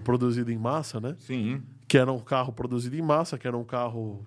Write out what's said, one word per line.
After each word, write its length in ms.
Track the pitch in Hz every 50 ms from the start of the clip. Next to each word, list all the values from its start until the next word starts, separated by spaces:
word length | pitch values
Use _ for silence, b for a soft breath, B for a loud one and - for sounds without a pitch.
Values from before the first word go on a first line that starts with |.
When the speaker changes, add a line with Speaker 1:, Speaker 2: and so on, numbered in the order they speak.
| 110
Speaker 1:
produzido 480 | 120 123 123 123 123 117 120 120 117
em 60 | 117 110
massa, 420 | 110 123 139 160 151 - - 113
né? 160 | 107 127 - -
Speaker 2:
Sim. 440 | - - 131 123 104 113 131 139 - - - - - -
Speaker 1:
Que 100 | - 139
era 140 | 127 131
um 80 | 131 120
carro 320 | 110 - 139 131 127 131
produzido 440 | 117 - 123 120 123 120 120 123 135
em 60 | 156
massa, 360 | 165 151 147 156 170 - 151 120
que 100 | - 123
era 100 | 120 120
um 60 | 117
carro 600 | 113 - 123 120 117 117 117 110 107 101 98 104